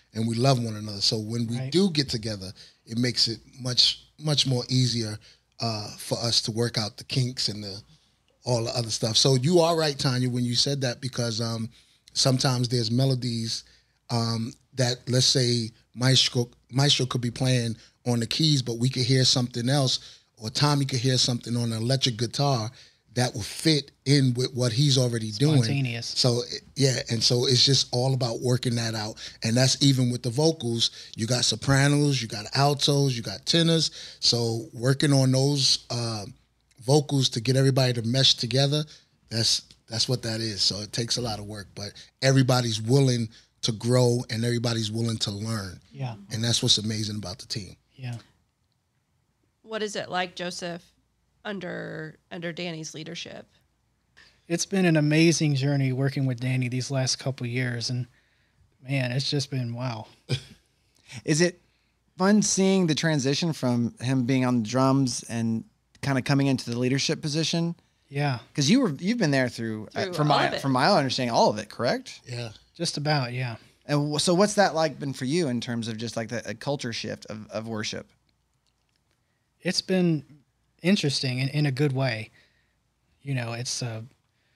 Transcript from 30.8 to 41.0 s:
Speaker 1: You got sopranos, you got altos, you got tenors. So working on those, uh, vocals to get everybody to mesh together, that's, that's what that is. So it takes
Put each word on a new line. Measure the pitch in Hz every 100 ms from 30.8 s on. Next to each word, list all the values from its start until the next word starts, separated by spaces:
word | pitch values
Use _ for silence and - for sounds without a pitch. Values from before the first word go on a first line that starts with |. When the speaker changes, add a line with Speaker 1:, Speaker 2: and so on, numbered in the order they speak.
| - - - -
Speaker 1:
You | 110
got | 123
sopranos, | 110 107 - 135 143 143 147 131
you | 113
got | 104 104 131
altos, | 143 143 - 143 139 117
you |
got | - 95 -
tenors. | 170 165 165 151 - - -
So | - 120 117 113 -
working | 120 127 135 151
on | 139 131
those, | 131 139 143 131 - -
uh, | 120 117 110 98 - _ _ _ _
vocals | 113 147 139 139 123
to | 123
get | 110 131
everybody | 135 131 127
to | 120
mesh | 110 131 131 -
together, | 120 127 139 151 147 - _ _ _
that's, | 113 113 - - - _
that's | 110 -
what | 120
that | 113 110
is. | 113 95
So | - 92
it | 104
takes | -